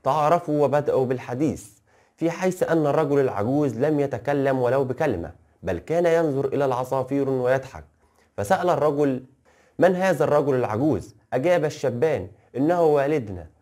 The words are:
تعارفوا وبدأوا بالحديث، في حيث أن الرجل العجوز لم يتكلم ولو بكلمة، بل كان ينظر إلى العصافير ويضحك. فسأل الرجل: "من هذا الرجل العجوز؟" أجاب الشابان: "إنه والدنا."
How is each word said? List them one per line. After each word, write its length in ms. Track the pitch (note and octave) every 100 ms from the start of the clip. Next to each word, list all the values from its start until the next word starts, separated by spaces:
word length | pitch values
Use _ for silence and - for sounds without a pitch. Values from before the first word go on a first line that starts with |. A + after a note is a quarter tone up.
تعارفوا 600 | C3+ D3+ D3+ E3+ D3+ D3+ C#3+
وبدأوا 400 | D3 - C3 B2+
بالحديث، 600 | B2+ B2 B2 D3+ A2 - _ _ _ _ _
في 140 | E3
حيث 320 | - F#3 F3+
أن 240 | - E3 D3
الرجل 320 | D3+ D3 C#3+
العجوز 580 | C3 G2 G#2+ C#3 D3 A2+
لم 220 | C#3+ D3
يتكلم 600 | C#3 A#2 C#3+ C#3+ C3+ C3
ولو 240 | A#2+ C3+
بكلمة، 480 | B2+ B2+ D#3 F#2 D#2+ - _ _
بل 140 | - E2+
كان 280 | - E3 F3
ينظر 400 | E3 E3 C3+ C3+
إلى 200 | C3+ C#3
العصافير 640 | B2 B2+ C3+ B2+ C#3 C3+
ويضحك. 540 | C3 B2 C3 C3+ D#2+ - _ _ _ _ -
فسأل 320 | G2+ F#3 F3+
الرجل: 540 | D3 D3 C#3+ C#3+ B2+ B2+ _ _ _ _ -
"من 160 | E3+ F3+
هذا 280 | F#3+ D3+
الرجل 320 | D3 D3 C#3+ B2+
العجوز؟" 600 | A2+ G#2+ D#4 F#2+ - - _
أجاب 320 | B2+ D#3 D#3+ D3
الشابان: 640 | - C3 A#2 D#3 B2 - - _ B2
"إنه 240 | D3 F3
والدنا." 680 | E3 D3 C#3 D#3 G#2 F2+ E2 _